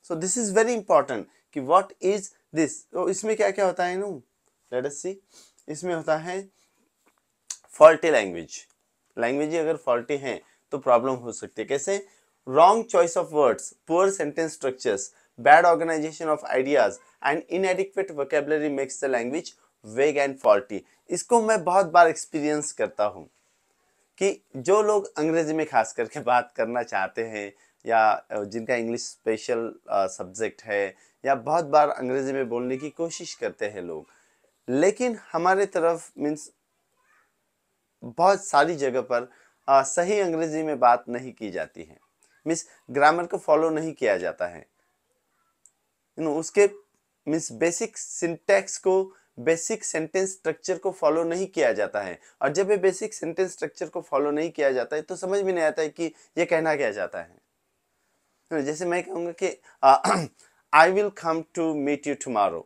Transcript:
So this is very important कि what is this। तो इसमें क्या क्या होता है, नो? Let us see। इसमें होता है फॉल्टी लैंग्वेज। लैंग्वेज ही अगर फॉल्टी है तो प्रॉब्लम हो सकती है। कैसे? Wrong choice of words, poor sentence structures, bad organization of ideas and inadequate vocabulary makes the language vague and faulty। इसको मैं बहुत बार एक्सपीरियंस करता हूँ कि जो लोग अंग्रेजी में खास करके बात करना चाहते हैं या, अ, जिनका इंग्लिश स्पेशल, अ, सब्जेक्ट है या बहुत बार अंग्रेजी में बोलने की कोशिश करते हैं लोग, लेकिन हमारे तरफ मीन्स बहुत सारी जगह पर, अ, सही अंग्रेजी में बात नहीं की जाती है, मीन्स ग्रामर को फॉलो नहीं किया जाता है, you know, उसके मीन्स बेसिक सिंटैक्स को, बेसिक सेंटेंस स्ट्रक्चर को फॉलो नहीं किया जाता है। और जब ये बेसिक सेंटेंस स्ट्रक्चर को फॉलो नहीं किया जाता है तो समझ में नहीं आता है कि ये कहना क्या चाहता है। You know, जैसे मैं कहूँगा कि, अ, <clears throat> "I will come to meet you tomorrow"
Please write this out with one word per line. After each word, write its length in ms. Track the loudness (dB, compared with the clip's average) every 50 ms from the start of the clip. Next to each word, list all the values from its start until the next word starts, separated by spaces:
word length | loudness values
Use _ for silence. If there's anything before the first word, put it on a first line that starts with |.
| _
So 120 | -8 -6
this 220 | -4 -4 -4 -2 -2
is 140 | -2 2 2
very 220 | 2 2 4 0
important 480 | -2 2 4 4 4 4 2 -6 -8 -8 _ _ _ _ _
कि 80 | _ -8
what 260 | 0 4 4 2 2 0 -12 _ -2
is 160 | -2 -2 -2 -4 -10 _ _ _ _ -2
this। 160 | 0 0 0 -2 -12 -18 _
तो 160 | -6 -4 -2 -2
इसमें 280 | -2 -4 -4 -4 0
क्या 140 | 0 0 0
क्या 160 | 2 0 0
होता 180 | 0 0 0 -4
है, 120 | -2 -2
नो? 260 | -4 -6 -6 -8 -12 _ _ _ _ _ _ _ _ _ _ -6
Let 120 | -4 -4
us 80 | -4 -8
see। 200 | -8 -10 -10 -10 -10 _ _ _ -20 -20 _ _ _ _ -14
इसमें 260 | -14 -10 -6 -6 -6
होता 220 | -4 -2 -2 -4
है 320 | -2 -4 -8 -10 -10 -10 -12 _ _ _ _ _ _ _ _ _ _ _ _ _ _ _ _ _ _ _ _ -16 -16 _ _
फॉल्टी 380 | 6 10 10 10 10 8 2 2
लैंग्वेज। 560 | 2 2 2 0 -6 -8 -10 -12 -16 -20 -20 _ _ _ _ _ _ _ _ _ _ -4
लैंग्वेज 320 | -2 -2 0 -2 -2 -2
ही 60 | -2
अगर 200 | -2 -2 -2 -4
फॉल्टी 400 | -4 0 0 0 0 0 -4 -6
है 260 | -4 -4 -6 -8 -8 _ _ _ _ _ _
तो 80 | -10 -4
प्रॉब्लम 340 | 2 4 4 4 4 0
हो 200 | -2 -4 -6 -12
सकती 300 | -12 -12 -14 -12 _ -10
है। 60 | -4 -4
कैसे? 380 | -4 -4 -2 -2 -4 -4 -6 _ _ _ _ _ _ _ _ -2
Wrong 360 | 4 6 8 8 6 4 0 0 2
choice 220 | 2 2 2 0
of 100 | -4 -4 -2
words, 300 | 0 2 4 4 2 0 -6 -16 -18 _ _ 0
poor 200 | 2 2 2 2 0 -2
sentence 380 | -6 -4 -4 -4 -6 -6 -6 -6
structures, 440 | -6 -6 -6 -2 -2 -2 -2 -2 -4 -10 _ _ _ _ _ 0
bad 240 | 8 8 8 10 10
organization 640 | 6 4 4 2 -2 -2 -2 -4 -6 -8 -6 -2
of 180 | -2 0 -2 -2 -2 -2
ideas 360 | 0 0 2 4 4 4 2 0 -6 _ _ _ _ -4
and 160 | -2 -2 -2 -4 -4
inadequate 640 | -4 -2 0 0 0 -2 -4 -4 _ -6 -6 -6 -6
vocabulary 600 | -8 -6 -2 -2 -2 0 0 -2 0 0 -2 -2
makes 240 | -4 -6 -6 -6 -6 -4
the 40 | -2
language 440 | -2 -2 -2 -4 -6 -8 -8 -10 _ _ _ _ _ _ _
vague 320 | -10 -2 0 0 2 2 0 -2
and 80 | -2 -4 0 4
faulty। 340 | 4 4 4 2 _ -10 -12 -12 _ _ _ _ -8
इसको 320 | -8 -8 0 _ 2 4
मैं 220 | 4 4 0 2 2
बहुत 220 | 2 2 2 2
बार 220 | 6 6 6 6 6
एक्सपीरियंस 640 | 4 -2 -10 -8 -6 -4 -2 -2 -2 -2 -4 -8
करता 320 | -6 -6 -6 -6 -2 -2 -2
हूँ 220 | -2 -2 -8 -20 _ _ _ _ _ _ _ _ _ _ _ _ _ _ _ _ _ _ -2
कि 260 | -2 -2 -2 -4 _ _ -14
जो 260 | -8 0 2 2 4
लोग 360 | 4 2 2 0 0 -4 _ -4
अंग्रेजी 340 | -2 0 0 0 0 -2
में 140 | -2 -4 -4
खास 260 | 0 2 0 0 0
करके 280 | -4 -6 -6 -6 -6 -8
बात 320 | -2 0 0 0 0 -2 _
करना 260 | -6 -4 -4 -4 -6
चाहते 400 | -6 -4 -4 -4 -4 -4 _ -8
हैं 300 | -8 -6 -8 -10 -10 -10 -14 _ _ _ _ _ _
या, 240 | 2 4 4 6 4
अ, 340 | 4 0 _ _ -8 -8 -8
जिनका 300 | -6 -8 -10 -4 -2 -2
इंग्लिश 280 | -2 -2 -4 -6 -6
स्पेशल, 720 | -8 -12 -16 _ _ -4 -4 -2 -2 -4 -4 -2 -4 -6 -10 -14 _ -4
अ, 160 | -2 0 0
सब्जेक्ट 560 | -2 -4 -10 -14 -14 -8 -8 -8 -8 -8 -12
है 340 | -10 -6 -4 -2 -2 -4 -6 _ _ _ _ _ -2
या 100 | -2 -2
बहुत 300 | -2 -2 -2 -2 -2 -2
बार 240 | 4 4 4 4 4
अंग्रेजी 440 | 0 -4 -4 -4 -2 -2 -2 -2
में 160 | -4 -4 -4 -4
बोलने 280 | -4 -4 -4 -4 -6
की 140 | -6 -8 -12
कोशिश 440 | _ -6 -6 -6 -6 -10 -12 -14 -12
करते 320 | _ -8 -8 -6 _ -8
हैं 160 | -8 -6 -8
लोग, 240 | -10 -10 -10 -12 -14 _ _ _ _ _ _ _ _ _ _ _ _ -4
लेकिन 500 | 0 2 2 2 2 0 -4 -4 -4 -6 -12 -8
हमारे 340 | -6 -2 0 2 2 2 0
तरफ 460 | -2 0 0 0 0 0 -2 -6 -16 _ -6
मीन्स 320 | -4 -4 -4 -6 -10 -20 _ _ _ _ _ _ _ _ _ _ _ _ _ _ _ _ _ _ _ _ _ _ _ _ _ _ _ _ _ _ -18
बहुत 400 | -14 -2 4 4 4 4 2 -2
सारी 320 | 2 4 4 4 4 2
जगह 240 | -2 -2 0 0 -2
पर, 300 | -2 0 -2 -2 -2 -6 _ _ _ _ _ _ _ 4
अ, 140 | 4 4
सही 380 | 4 4 -2 -2 0 0 0 0
अंग्रेजी 420 | 0 0 0 -2 -2 -2 -4 -4
में 160 | -4 -4 -2 4
बात 260 | 4 4 4 4 0 -8
नहीं 240 | -10 -8 -10 -12
की 180 | -14 _ -12 -8
जाती 320 | -8 -8 -10 -10 _ -18
है, 160 | -18 -18 -20 _ _ _ _ _ _ _ _ _ _
मीन्स 220 | -4 -4 -4 -6 _ -20 _ _ -6
ग्रामर 360 | 0 4 4 4 4 4 -4
को 120 | -6 -8 -6
फॉलो 320 | 0 2 2 4 4 0
नहीं 220 | 0 -2 -4 -6
किया 240 | -6 _ 0 0 0 0
जाता 280 | -2 -6 -4 -6 -8
है, 200 | -8 -8 -14 -20 _ _ _ _ _ _ _ _ _ _ _ _ _ _ _ _ _ _ _ _ _ _ _ _ _ _ _ _ _ _ -6
you 100 | -4 -4
know, 120 | -4 -4
उसके 300 | -6 -2 4 4 4 4 2 -6 _ _ _ _ _ _ _ _ _ -4
मीन्स 240 | -4 -4 -4 -8
बेसिक 460 | -4 -2 -2 0 0 -2 -6 -8 _ -14
सिंटैक्स 800 | -14 -12 -8 -4 -4 -4 -4 -6 _ 2 2 2 2 -4 -12 -2
को, 360 | 0 2 2 2 0 -2 -10 _ _ _ _ -4
बेसिक 460 | 0 0 0 0 0 -6 -6 -6 -6
सेंटेंस 480 | -6 -6 -6 -6 -4 -2 -4 -4 -4
स्ट्रक्चर 460 | -6 -6 _ -6 -6 -6 -6 -6 -6 -4
को 120 | -4 -6
फॉलो 340 | -4 0 0 2 2 2 0
नहीं 220 | -2 -2 -4 -6
किया 260 | -6 _ 0 0 0
जाता 280 | 2 0 -4 -4 -4 -6
है। 200 | -6 -6 -10 -14 _ -20 _ _
और 60 | -4 -2
जब 220 | 0 0 0 0
ये 60 | 0
बेसिक 380 | 2 2 0 0 0 -10 -10 -10
सेंटेंस 380 | -10 -10 -8 -4 -4 -4 -4
स्ट्रक्चर 360 | -4 -10 -10 -12 _ -10 -12 -8
को 120 | _ -12
फॉलो 300 | -8 _ -2 -2 0 0
नहीं 200 | -2 -2 -4 -4
किया 220 | -2 0 0 0
जाता 240 | 0 0 -4 -4 -6
है 60 | -8
तो 140 | -6 -8 -12
समझ 260 | -10 -6 -4 -2 -2
में 100 | 0 0
नहीं 120 | 0 0 0
आता 180 | 0 0 -2
है 60 | -6 -6
कि 260 | -4 -6 -8 -8 -8 _ _ _ _ -2
ये 60 | 0
कहना 320 | 2 2 0 2 0 0
क्या 160 | 0 -2 -2
चाहता 260 | -2 -4 -6 -6 -8 -12
है। 160 | -12 -14 _
You 1160 | _ _ _ _ _ _ _ _ _ _ _ _ _ _ _ _ _ _ _ _ _ _ _
know, 120 | -4 -4 -2
जैसे 220 | -4 -4 -4 -4
मैं 160 | -2 -2 -4
कहूँगा 300 | -4 -6 -8 -6 -6 -8
कि, 140 | -6 -4 -4 -4 -4 _ _ -20 _ _
अ, 200 | 6 6 6 6
<clears throat> 720 | 4 0 0 0 -2 -6 _ _ _ _ _ _ _ _ 6
"I 140 | 6 6 8
will 220 | 6 2 0 -2
come 320 | -6 -6 -4 -2 -2 -2 -4 _ _ -4
to 160 | -2 -2 -2 -2 0 -2
meet 200 | -2 -2 -2 -6
you 80 | -6
tomorrow" 460 | -6 -6 -4 0 0 0 0 0 -6 -12